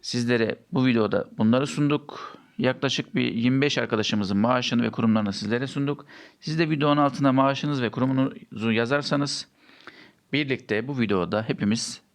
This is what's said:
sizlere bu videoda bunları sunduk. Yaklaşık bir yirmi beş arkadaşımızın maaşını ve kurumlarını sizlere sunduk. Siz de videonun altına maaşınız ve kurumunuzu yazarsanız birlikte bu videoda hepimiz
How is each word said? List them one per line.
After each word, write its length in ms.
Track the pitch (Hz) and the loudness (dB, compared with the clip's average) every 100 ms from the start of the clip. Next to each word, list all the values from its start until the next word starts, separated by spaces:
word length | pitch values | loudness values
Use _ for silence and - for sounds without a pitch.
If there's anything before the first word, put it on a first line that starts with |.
sizlere 540 | - 123 120 120 113 - _ | -6 -4 0 2 0 -2 _
bu 140 | - 127 | 0 2
videoda 440 | 117 104 101 - - | 4 2 0 -4 0
bunları 300 | 110 123 139 | 4 4 2
sunduk. 680 | - 147 147 - - - - - - | 0 0 0 -4 -16 -16 -18 -20 -2
Yaklaşık 580 | 127 127 135 - 123 - | -2 0 -2 -2 -4 -2
bir 180 | 123 | -2
yirmi 280 | 113 117 131 | 0 2 2
beş 160 | 143 139 | 2 0
arkadaşımızın 600 | 113 110 107 107 98 101 | -2 0 0 -2 0 2
maaşını 460 | 113 127 123 120 | 2 2 0 0
ve 80 | 117 | 0
kurumlarını 420 | 113 113 110 104 | 0 2 2 0
sizlere 340 | 98 104 120 131 | -4 -2 -2 -2
sunduk. 380 | 139 143 143 - - - _ | -4 -4 -4 -10 -20 -20 _
Siz 200 | - 160 | -6 -2
de 100 | 160 | 0
videonun 320 | 156 147 147 | 2 2 4
altına 300 | 143 131 139 | 2 2 2
maaşınız 500 | 131 135 135 147 143 | 4 2 2 -2 -2
ve 80 | 117 | -2
kurumunuzu 840 | 107 131 131 131 - - 104 110 | 0 0 2 0 -2 -16 -4 0
yazarsanız 760 | 110 117 143 143 143 143 - - _ _ - - - - _ _ | 2 2 0 0 -2 -2 -6 -10 _ _ -20 -20 -20 -20 _ _
birlikte 540 | 139 147 127 - 107 120 | -4 -2 -4 -2 -4 -2
bu 120 | 139 | -2
videoda 440 | 113 98 87 104 110 | 0 2 0 -2 -2
hepimiz 540 | 143 101 113 - - _ | -2 0 0 -4 -10 _